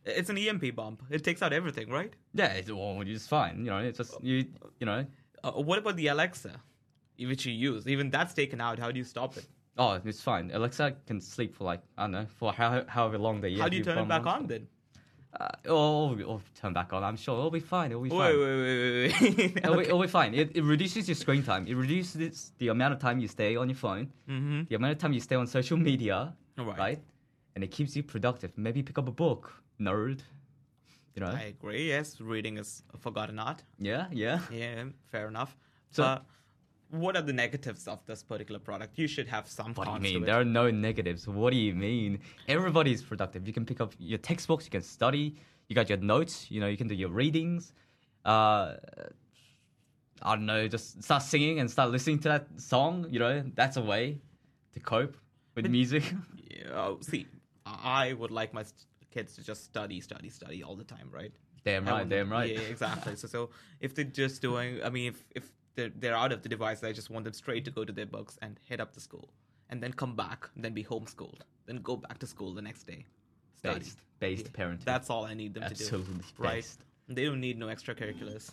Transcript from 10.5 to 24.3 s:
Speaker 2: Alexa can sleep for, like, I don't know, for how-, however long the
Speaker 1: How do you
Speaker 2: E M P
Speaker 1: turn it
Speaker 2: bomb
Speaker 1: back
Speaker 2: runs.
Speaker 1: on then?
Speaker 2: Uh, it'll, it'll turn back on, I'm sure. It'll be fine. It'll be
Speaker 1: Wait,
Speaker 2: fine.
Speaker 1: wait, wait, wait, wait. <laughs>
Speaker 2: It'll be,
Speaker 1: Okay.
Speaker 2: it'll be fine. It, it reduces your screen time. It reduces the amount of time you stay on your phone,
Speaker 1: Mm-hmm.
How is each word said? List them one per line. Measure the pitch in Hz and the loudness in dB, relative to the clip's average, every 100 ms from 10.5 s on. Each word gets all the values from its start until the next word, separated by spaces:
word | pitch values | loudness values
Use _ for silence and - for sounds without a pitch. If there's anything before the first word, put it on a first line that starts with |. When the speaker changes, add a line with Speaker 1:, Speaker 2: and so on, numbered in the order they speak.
Speaker 2:
Alexa | 107 117 127 147 135 - | -2 -2 0 -2 -2 -6
can | 107 | -6
sleep | - - 113 - | -6 -6 -6 -4
for, | 92 | -4
like, | 87 - - | -4 -6 -4
I | |
don't | 104 | -2
know, | 92 107 - | -2 -6 -2
for | 110 | -2
how-, | - 117 123 - | 2 2 2 0
however | 120 113 107 | 2 2 2
long | 110 107 | 0 0
the | 98 92 | -2 2
Speaker 1:
How | 170 | 2
do | 180 | 2
you | |
Speaker 2:
E | 170 | 0
M | |
P | |
Speaker 1:
turn | 165 | 0
it | |
Speaker 2:
bomb | - | 2
Speaker 1:
back | 165 165 | 2 2
Speaker 2:
runs. | 226 | 0
Speaker 1:
on | 247 | -2
then? | 113 110 _ _ - _ - - - | -6 -10 _ _ -20 _ -20 -14 -8
Speaker 2:
Uh, | - - | -8 -8
it'll, | - 160 151 151 151 110 | 2 6 6 6 4 2
it'll | 98 110 - - | -2 -6 -8 -6
turn | 104 | -2
back | 87 85 | 0 0
on, | 92 | 0
I'm | 98 113 | 0 -2
sure. | - 120 | -2 0
It'll | 156 | 0
be | 165 | 0
fine. | 160 180 156 | 0 0 0
It'll | 117 | 0
be | 131 | 0
Speaker 1:
Wait, | 170 | 4
Speaker 2:
fine. | 185 147 | 6 8
Speaker 1:
wait, | 139 135 | 6 4
wait, | 127 127 123 123 127 - | 4 4 4 4 4 8
wait, | 220 185 | 8 8
wait. | 185 180 | 4 4
<laughs> | |
Speaker 2:
It'll | 156 170 | 4 4
be, | |
Speaker 1:
Okay. | 170 | 6
Speaker 2:
it'll | 175 | 4
be | 185 | 6
fine. | 180 120 | 6 6
It, | 120 156 170 | 4 2 4
it | |
reduces | 147 151 185 220 190 | 6 6 4 0 0
your | 156 | 0
screen | - 139 | 4 4
time. | 127 95 92 | 4 0 0
It | 127 | 0
reduces | 127 175 180 156 160 - - _ | 2 2 0 -4 -4 -6 -18 _
the | 120 | 2
amount | 113 131 135 | 4 4 4
of | |
time | 127 123 | 2 0
you | 113 | -2
stay | - 107 117 | 0 2 2
on | 127 | 0
your | 131 | 0
phone, | 120 95 135 - | -2 -2 -6 -10
Speaker 1:
Mm-hmm. | - | -6